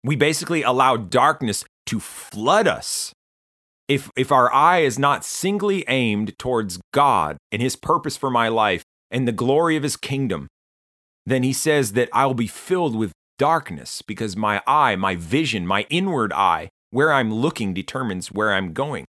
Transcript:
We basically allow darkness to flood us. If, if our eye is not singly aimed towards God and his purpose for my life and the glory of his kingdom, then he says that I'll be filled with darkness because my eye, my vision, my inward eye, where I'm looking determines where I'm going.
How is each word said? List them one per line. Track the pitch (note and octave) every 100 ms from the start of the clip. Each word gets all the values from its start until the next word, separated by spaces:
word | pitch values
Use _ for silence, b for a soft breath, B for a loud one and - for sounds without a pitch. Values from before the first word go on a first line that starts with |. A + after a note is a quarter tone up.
We | -
basically | D3 D3 D#3 E3 E3
allow | A#2+ B2+ B2+ A#2
darkness | F#2+ B2 C#3 D3+ A#2 G2+ - _ -
to | A2
flood | - - - G2+ A#2 G3+ F#3+
us. | F2 - - - _ _ _ _ _ _ _ -
If, | C#3 A#2+ -
if | B2+
our | C#3 A#2+
eye | C3 D#3+ F3+
is | C#3+ A2+
not | C#3+ B2+
singly | - - F#3 G3+ G3+ G3 C#3
aimed | C3 A#2+ G#2 G#2+ -
towards | B2+ A#2+ G#2 F2+ -
God | C#3 C#3+ G#2 D2+ D2+ _
and | G#2+
his | B2+
purpose | - - E3+ D3+ -
for | C3+
my | A#2+ A2+
life | A2+ G#2+ F2+ - _ _
and | A#2+ B2
the |
glory | G#2 A#2+ C#3+ E3
of | D#3
his | C#3
kingdom, | - - C#3 C3 E2+ C#2 _ _ _ _ _ _ _
then | - B2+
he | C3
says | C3 D#3 D3 A#2
that | A2 A#2+
I'll | A#2 C#3
be | B2 A2
filled | - - F#3 E3
with | A2+ G#2+ - _ -
darkness | C#3 E3 - D2+ B1 -
because | - G2+ A2
my | F#2+ G#2+ G2+
eye, | - D3 C3
my | F#2+ F#2+
vision, | F2+ E2 C3 D3+ G#2+ F2
my | G2 -
inward | E3 F#3+ D3 G#2+
eye, | D2+ F#2+ D#2+ E2 _ _
where | B2 D#3
I'm | C#3 A2+
looking | G#2+ D3 - G2+
determines | F2+ - C3 B2 F#2 -
where | G2 G#2+
I'm | G2 F#2
going. | D#2 C#3+ A2+ C2